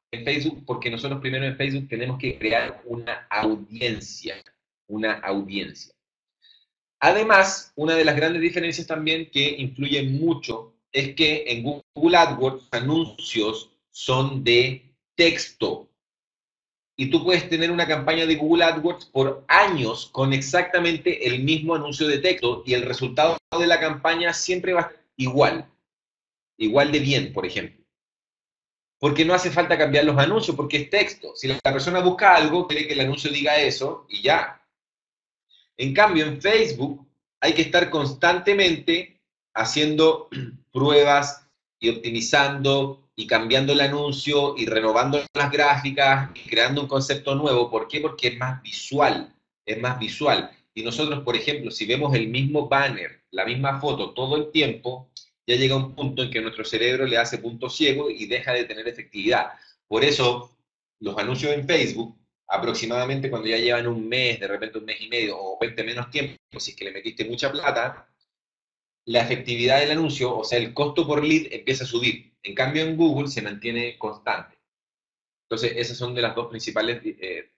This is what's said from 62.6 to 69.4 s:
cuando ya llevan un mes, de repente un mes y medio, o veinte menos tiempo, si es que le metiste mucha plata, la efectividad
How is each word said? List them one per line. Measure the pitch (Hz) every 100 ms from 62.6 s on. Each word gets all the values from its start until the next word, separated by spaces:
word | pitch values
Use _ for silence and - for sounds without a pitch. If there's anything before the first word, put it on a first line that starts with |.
| 117 - 113 120 127 139 131
cuando | 120 110
ya | 113
llevan | 120 120 120
un | 113 110
mes, | 123 123 113
de | 98
repente | 101 107 110
un |
mes | 110 110
y | 110
medio, | 120 107 95
o | 95 -
veinte | 113 113
menos | 110 120 120
tiempo, | 147 - - _ -
si | -
es | -
que |
le | 98
metiste | 98 113 -
mucha | 110 120 139
plata, | 143 139 117 127 - _ _ _ _ _ _ _ _ _ _ -
la | 120
efectividad | 117 120